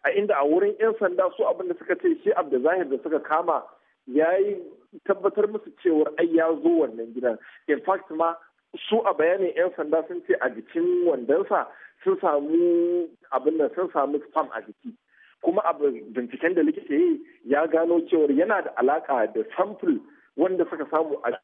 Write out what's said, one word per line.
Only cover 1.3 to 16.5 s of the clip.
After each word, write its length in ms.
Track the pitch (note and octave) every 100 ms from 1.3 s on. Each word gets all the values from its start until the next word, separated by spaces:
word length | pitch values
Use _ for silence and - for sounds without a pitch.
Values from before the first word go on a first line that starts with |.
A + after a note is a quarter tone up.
| -
su 80 |
abin 240 | - - F3+
da 80 | E3+
suka 200 | - -
ce, 200 | F#4 D#4+
shi 80 | G3
Abdulzahir 560 | F3 D#3 C3 D3 F#3 D#3
da 80 | C3
suka 160 | D#3+ D3+
kama 440 | - D#3 F3 C#3+ - _ _ _ -
ya 300 | C3 D#3+ F#3+
yi 240 | G3+ G3 F3 - _ F#3+ -
tabbatar 420 | G3 F#3+ G#3 G#3
musu 240 | G#3+ - -
cewar 300 | F#3 D#3 D3+ D#3
ai 120 | E3+ E3
ya 120 | D#3+
zo 160 | D#3+ D#3+
wannan 440 | E3+ C3+ A2+ A2+
gidan. 240 | A#2 B2 A2 - - -
In 120 | C#3
fact 300 | - F#3+ -
ma, 240 | D#3+ E3 E3 - _ _ E3+ -
su 120 | A3
a 120 | A3
bayanin 420 | F3+ D#3+ F#3+ F3+ D#3
'yan 160 | F3+ F3+
sanda 280 | D3+ D#3+ D#3+
sun 140 | F3 -
ce 80 | -
a 80 | B2+
jikin 560 | A2+ - E3+ F3 F3+ F3
wandonsa 580 | C3+ A#2 D#3 G3 F#3 B2 - - _
sun 140 | F#3+ F#3
samu 880 | F3+ D3 D3 E3 F3 E3+ F3 F3 E3 _ _
abin 260 | C3 C3+ D#3+
nan, 120 | C#3
sun 160 | - F#3
samu 280 | D#3 C#3 C#3+
spam 300 | - D#3 -
a 100 | A2+
jiki. 320 | - - A#3+ A3+ _ _ _ _
Kuma 180 | - -
a 120 | E3
bin-, 400 | D#3 D3 A#2 -
binciken 400 | A#2 A#2+ B2+ D#3+